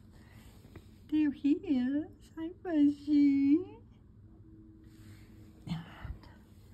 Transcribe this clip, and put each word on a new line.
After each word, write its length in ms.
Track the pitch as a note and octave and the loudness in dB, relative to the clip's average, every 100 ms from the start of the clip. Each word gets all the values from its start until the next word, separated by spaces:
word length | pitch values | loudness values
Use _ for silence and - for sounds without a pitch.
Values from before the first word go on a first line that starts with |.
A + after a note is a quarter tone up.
| - - - - - - - - - - - | -20 -20 -20 -20 -20 -20 -20 -20 -20 -20 -4
there 220 | D4+ D4+ | 0 0
he 200 | - C#4 | 0 0
is. 520 | F4+ G4 B3+ B3 C#4+ F4 - - D#4 | 0 0 -2 0 -4 -6 -14 -20 -12
Hi, 120 | E4 F#4 | -12 -10
Fuzzy. 1000 | F#4 D#4 C#4+ D4 C#4+ D4 C#4+ C#4 C#4 D#4 G4 A4 - - - - - - - - - - - - - - - - - - - | -4 2 2 2 0 4 4 4 4 2 0 -12 -20 -20 -20 -20 -20 -20 -20 -20 -20 -20 -20 -20 -20 -20 -20 -20 -20 -20 -12
And 100 | E3 - - - - - - - - - | -12 -12 -16 -14 -14 -18 -20 -20 -20 -20